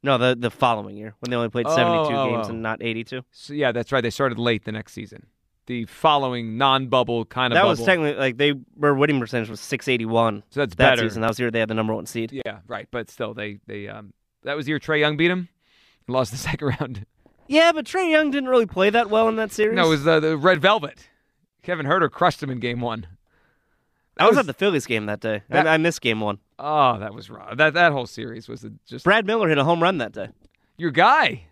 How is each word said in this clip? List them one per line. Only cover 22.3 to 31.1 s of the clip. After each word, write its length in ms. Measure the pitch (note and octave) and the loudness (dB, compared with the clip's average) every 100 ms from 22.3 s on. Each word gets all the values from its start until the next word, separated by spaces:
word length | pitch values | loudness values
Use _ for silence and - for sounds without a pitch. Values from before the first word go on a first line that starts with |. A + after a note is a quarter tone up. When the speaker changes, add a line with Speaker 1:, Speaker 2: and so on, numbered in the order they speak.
| - | 0
Speaker 2:
him 100 | C#3+ | -8
in 80 | B2+ | -6
game 200 | A#2+ A#2+ | -6 -4
one. 280 | A#2+ A2+ E2+ F2+ _ _ _ _ _ _ _ _ _ - | -6 -8 -12 -20 _ _ _ _ _ _ _ _ _ 2
Speaker 1:
I 60 | G3+ | 4
was 40 | B3+ | 4
Speaker 2:
was 20 | |
Speaker 1:
at 60 | F#3+ | 0
the 60 | |
Phillies 320 | B2+ G3+ D#3+ - | 0 0 0 -2
game 200 | A2+ G#2 | -4 -2
that 120 | G#2 | -6
day. 240 | A2+ G#2+ _ | -4 -6 _
Speaker 2:
that 180 | C3+ D#3+ | 0 2
Speaker 1:
I, 80 | D#3+ | 2
I 20 | |
missed 240 | E3+ - | 2 0
game 180 | A#2+ A2 | -2 -2
one. 180 | G#2+ G2+ _ - | -2 -6 _ -12
Speaker 2:
Oh, 380 | C#3+ D3+ C3+ A2 | -2 2 2 2
that 140 | G#2 | -8
was 160 | A2 - | -14 -18
rough. 280 | G#2 F#2+ B2 | -20 -14 0
That, 160 | D#3 D3+ | 2 4
that 160 | E3+ | 2
whole 160 | C#3+ A#2+ | 2 -6
series 400 | - A#2 A2+ A#2 | -10 -12 -12 -14
was 160 | A#2 | -16
a, 80 | A2 G#2+ _ | -16 -18 _
just 160 | A#2+ E3+ | -2 2
Speaker 1:
Brad 200 | G#3+ G3+ | 2 2
Miller 220 | A3+ F3+ | 0 2
hit 80 | D3 | 2
a 60 | |
home 180 | C#3 E3+ | 2 2
run 160 | E3+ F3+ | 2 0
that 120 | A2 | -6
day. 160 | G#2+ F#2+ _ _ _ _ - | -8 -12 _ _ _ _ -8
Speaker 2:
Your 140 | E3 | -2
guy. 520 | C#3 G3 | 4 4